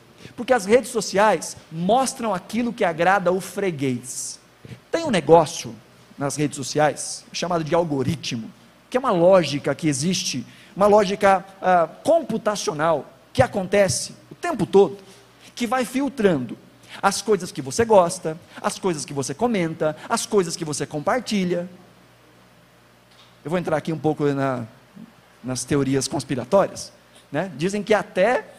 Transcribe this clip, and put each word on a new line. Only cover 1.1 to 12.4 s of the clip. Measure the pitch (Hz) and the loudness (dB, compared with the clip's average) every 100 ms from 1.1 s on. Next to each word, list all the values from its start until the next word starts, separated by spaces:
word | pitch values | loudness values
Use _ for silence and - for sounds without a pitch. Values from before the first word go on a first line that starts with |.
| 190 214 175 - - - | 2 4 2 -2 -14 -14
mostram | 160 180 240 254 - 226 | -6 2 2 2 -2 -4
aquilo | 180 - 220 240 | -4 -4 -4 -4
que | - | 0
agrada | 190 160 175 202 175 | -2 2 4 4 2
o | 185 | 0
freguês. | 185 - 196 156 135 123 - - - - _ _ - - _ | -4 -4 -4 -2 -2 -4 -6 -12 -12 -14 _ _ -20 -20 _
Tem | 330 | -4
um | 320 | 0
negócio | 196 143 165 156 - 120 107 - - - - | -2 6 6 6 -4 -12 -16 -20 -20 -20 -8
nas | 139 139 | -6 -2
redes | 147 - | -4 -4
sociais | 127 147 151 123 - - - | -6 0 2 0 -8 -12 -12
chamado | - 175 175 | -8 -4 -2
de | 156 | 0
algoritmo, | 170 170 143 127 160 - 120 110 - - _ _ | 0 0 0 -2 -4 -6 -8 -10 -16 -20 _ _
que | 247 | -4
é | |
uma | 262 | 0
lógica | 185 170 190 147 139 - | 4 6 6 6 -2 -4
que | 143 156 | -2 -2
existe, | 131 160 180 - 131 113 - - | 0 -2 -2 -4 -6 -10 -16 -18
uma | - 202 | 0 6
lógica, | 208 190 196 196 196 185 - | 6 4 2 4 2 0 -4
ah, | 185 180 160 - | 2 4 2 -2
computacional | - 330 302 220 | 0 2 2 -4